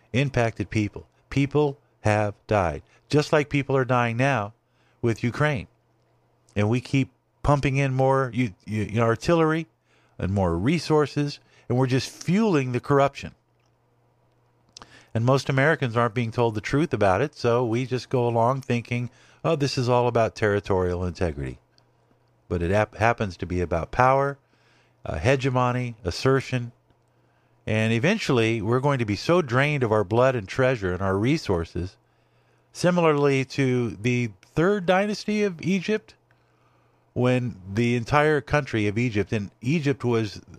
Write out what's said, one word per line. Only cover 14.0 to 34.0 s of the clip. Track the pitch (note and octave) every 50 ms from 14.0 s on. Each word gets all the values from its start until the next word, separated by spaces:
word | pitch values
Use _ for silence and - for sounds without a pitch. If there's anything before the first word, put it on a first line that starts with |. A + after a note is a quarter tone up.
| _ _ _ _ _ _ _ _ _ _ _ _ _ _ _ - - - - - - _ -
And | A2+ A#2
most | B2+ C#3 C3+ - -
Americans | C#3 C3 C3+ D#3 D#3+ - C#3 A#2+ A2
aren't | A#2+ A#2 A#2+ G2
being | B2 A#2+ A2+
told | - B2 A#2 A#2 G#2+
the | G#2+
truth | - - C#3+ C#3 C#3+ - -
about | G#2 G#2 F#2+ F2+ G2+
it, | C#3+ D#3 -
so | - - A#2+ A#2 B2 B2+
we | A2+ A2+ A#2+ C3
just | A#2 B2+ A#2 - -
go | - B2 A#2+
along | A#2+ A#2 A#2 A2+ B2 C3+ C3+
thinking, | - - A#2+ A#2 A2+ - A#2+ A#2+ B2 A#2+ - _ _ - _ _ -
"Oh, | D#3 E3
this | C#3+ C#3+ C3 -
is | C3+ A#2+ B2
all | B2 A#2+ B2
about | A#2+ A#2 A#2 A2+ - -
territorial | - A2 G#2 G2+ G2+ - - G2 F#2 F#2 F2+ F2+ F2 F#2
integrity." | F2+ D#2+ - F#2 E2 C#2+ C#2+ C2+ B1+ B1 - _ _ _ _ _ _ _ _ _ _ _ _ _ _ _ _ _
But | - F#2 F2
it | E2+ E2+
ap-, | F#2+ G#2+ G#2+ - -
happens | - A2 A#2 A#2 - A2 F#2+ E2+
to | - -
be | E2 F2+ F2+
about | F2+ D#2+ F2 E2 D#2 -
power, | - - B2+ C3 C3+ C3+ C#3 C#3 C#3 - _ _ _ _ _ _ _ _ _ _ _ _ -
uh, | - D2
hegemony, | D#2+ E2 A#2+ C#3+ C3+ B2 C#3 B2 B2+ B2+ B2 B2 B2 B2 A#2+ A2 - -
assertion, | G#2+ - - - C3 C3+ C3 - - C3 B2 A#2+ A#2+ - _ _ _ _ _ _ _ _ _ _ _ _ _ _ _ _ _ _
and | - G#2+ A2 A2 A2
eventually | A2+ A#2 A#2+ F3+ A3+ G#3+ - - C#3+ A#2 A2+ A2+ A#2 A2+
we're | F2+ A2+ A#2+ C3
going | C3 D3 C#3 B2
to | A#2
be | G2+ G2+
so | - - - E3+ F#3
drained | D#3+ A#2 A#2 C3 C#3+ D3 D3+ C3+ B2
of | G#2
our | G#2+ G#2+ G2+
blood | F2+ A2+ A#2+ B2+ C3+ B2+
and | A#2 G2
treasure | - - - B2+ C3 C3 G#2+ F#2+ F2+ F2+
and | F2
our | G2 F#2+ F#2+
resources, | G2+ G#2+ C3 D#3 D#3+ - - F#2+ E2+ E2 - - F2+ F#2 F#2 - _ _ _ _ _ _ _ _ _ _ _ _ _ _ _
similarly | - - - F3 F3+ F3 E3 D#3+ D3 C#3+ C#3+ C#3+ C#3 C3+ C3
to | - - C#3 C3+ B2+ B2 B2 A#2+ G#2+
the | - F#2